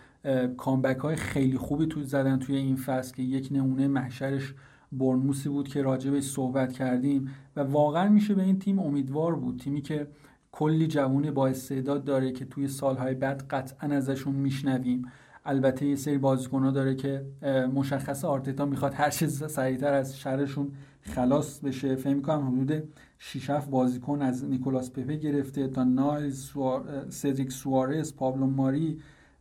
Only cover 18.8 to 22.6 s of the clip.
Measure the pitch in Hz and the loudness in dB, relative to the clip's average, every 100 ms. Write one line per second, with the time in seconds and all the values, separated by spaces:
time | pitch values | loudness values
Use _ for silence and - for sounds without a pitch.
18.8 | 143 139 147 - 151 131 151 - 131 131 | 0 2 2 2 0 -2 -4 0 0 2
19.8 | 143 139 135 - 139 135 139 147 139 - | 2 2 0 -6 -4 -2 -2 -2 -4 -6
20.8 | - - - 131 123 147 147 - 139 131 | -18 -18 -8 0 2 2 0 -6 -6 -2
21.8 | 139 131 139 139 135 151 135 127 | -2 0 0 0 0 0 0 0